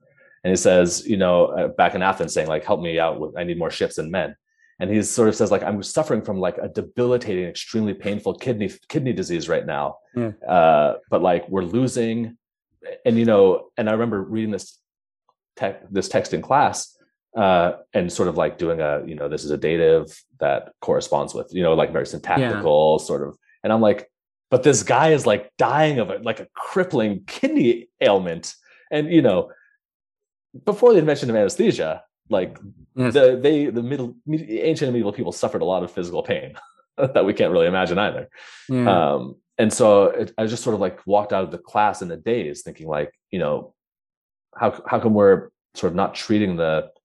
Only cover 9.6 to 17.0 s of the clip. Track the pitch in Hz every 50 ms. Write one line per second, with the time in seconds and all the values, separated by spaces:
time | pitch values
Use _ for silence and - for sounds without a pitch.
9.6 | 76 73 76 71 73 69 - - _ _ - 120 120 110 104 - - 62 90 90
10.6 | 82 80 78 73 73 71 - - - - - 90 85 92 90 87 - - 92 95
11.6 | 92 85 90 120 131 123 - 123 117 113 113 117 117 113 117 _ _ _ _ _
12.6 | _ _ _ _ - - - - - 123 117 113 117 113 110 98 98 95 87 82
13.6 | - - - - 113 107 110 110 117 117 107 98 95 95 110 110 110 107 104 95
14.6 | - - - _ _ _ _ _ _ _ _ _ _ _ _ _ _ _ _ -
15.6 | 107 98 - - - - 98 98 92 - - 101 - - - 78 - - 131 143
16.6 | 139 95 - - - - _ _